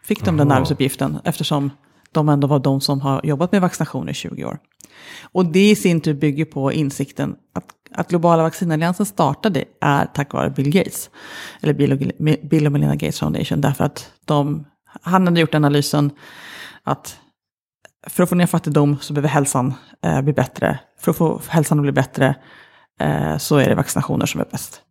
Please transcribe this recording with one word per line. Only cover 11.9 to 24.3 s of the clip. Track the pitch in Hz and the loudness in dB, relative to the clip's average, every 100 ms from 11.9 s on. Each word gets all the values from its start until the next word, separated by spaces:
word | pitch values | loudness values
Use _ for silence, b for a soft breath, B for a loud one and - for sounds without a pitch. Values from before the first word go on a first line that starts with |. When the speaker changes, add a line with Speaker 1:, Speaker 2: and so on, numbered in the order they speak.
Speaker 1:
och, | 139 - - 156 - 147 | 2 -2 -2 0 0 2
Bill | 160 | 2
och | 147 | 2
Melinda | 143 147 | 2 0
Gates | 147 151 - | 0 -4 -4
Foundation. | 156 151 151 156 | -4 -2 -2 0
Därför | 143 139 | 0 0
att | 143 - - _ | -2 -4 -20 _
de, | - 147 143 156 143 _ _ - | -2 0 0 -4 -8 _ _ -14
han | 175 185 180 | 0 2 4
hade | 170 | 4
gjort | 156 | 2
analysen | 156 147 143 143 151 143 - B B B B B B | 2 2 2 2 0 0 -2 B B B B B B
att | - - - - _ _ _ _ _ _ - _ - | -6 -6 -8 -20 _ _ _ _ _ _ -20 _ -6
för | - | 0
att | 180 | 2
få | |
ner | 180 175 | 2 2
fattigdom | 165 160 151 147 147 | 0 0 2 2 0
så | - | -4
behöver | 147 143 | -4 0
hälsan, | 135 139 135 127 127 B _ | 0 0 0 -2 -4 B _
eh, | 165 147 | -2 0
bli | 139 | 0
bättre. | 139 135 - - 143 _ _ | 0 -2 -2 -2 -2 _ _
För | - | -4
att | 165 | 0
få | 165 - - | 0 0 -2
hälsan | 165 147 151 | 0 2 2
att | |
bli | 143 | 2
bättre, | 139 131 - 135 139 B B B B B _ | 0 -2 0 0 0 B B B B B _
eh, | 151 147 147 - | -2 -2 -2 -4
så | - 147 | 0 2
är | 131 | 4
det | |
vaccinationer | - 156 - 135 - | 2 0 -2 -2 -2
som | - | -2